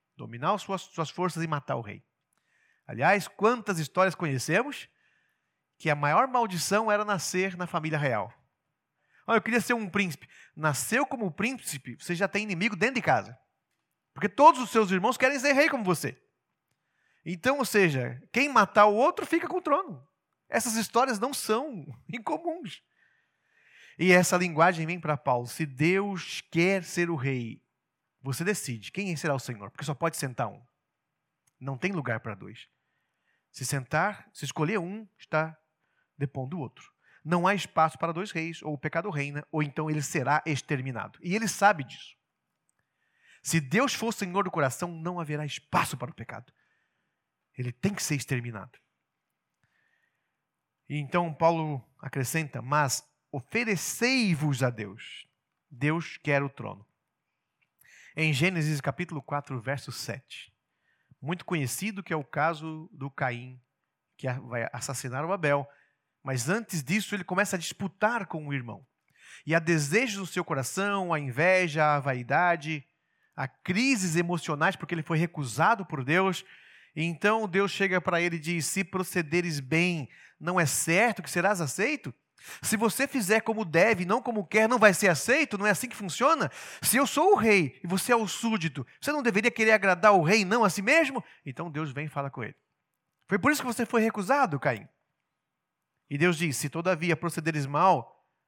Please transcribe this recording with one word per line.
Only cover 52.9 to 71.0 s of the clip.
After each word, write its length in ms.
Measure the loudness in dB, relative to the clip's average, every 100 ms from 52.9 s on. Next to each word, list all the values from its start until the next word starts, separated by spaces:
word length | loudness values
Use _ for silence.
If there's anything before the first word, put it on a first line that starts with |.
| 0 -8 _ _
oferecei-vos 1300 | -12 -4 -4 0 -2 -4 0 2 4 2 2 0 2
a 60 | 0
Deus." 580 | -2 -10 -12 -18 -20 -20 _ _ _ _
Deus 480 | -4 -2 -2 -4 -8
quer 240 | 0 0
o 80 | 0
trono. 360 | -6 -14 -14 -20 _ _ _ _ _ _ _ _ _ _ -20 -14 -2
Em 160 | 0
Gênesis 480 | 2 0 2 -2 -2
capítulo 420 | -4 -6 -8 -8
quatro, 380 | -6 -8 -6 -8
verso 320 | -6 -6 -8
sete. 600 | -10 -10 -10 -14 -20 -20 _ _ _ _ _ _ _
Muito 240 | -8 -8
conhecido, 600 | -4 -4 -2 -4 -8 -8
que 100 | -6
é 20 | -6
o 80 |
caso 680 | -6 -2 -2 -2 -8 -12 -14
do 160 | -12 -12
Caim, 500 | -4 -4 -4 -12 -18 _ _ _ _ _ _
que 120 | -6
a-, 120 | -6
vai 300 | -6 -6 -6
assassinar 540 | -6 -8 -8 -8 -6 -4
o 80 |
Abel. 340 | 0 2 2 0 _ _ _ _ _
Mas 260 | -6 -4 -2
antes 360 | -2 -2 -6
disso, 320 | -2 -2 -2 -8
ele 80 |
começa 320 | -2 -2 0 -2
a 40 |
disputar 680 | -6 -8 -8 0 0 0 -6
com 200 | -8 -4
o 60 |
irmão. 320 | -4 -6 -14 -18 _ _ _ -20 -14 0
E 100 | 2
há 40 |
desejos 580 | 4 2 4 2 2 -2
no 100 | -6
seu 180 | -6 -2
coração, 680 | -4 -2 -2 -2 -2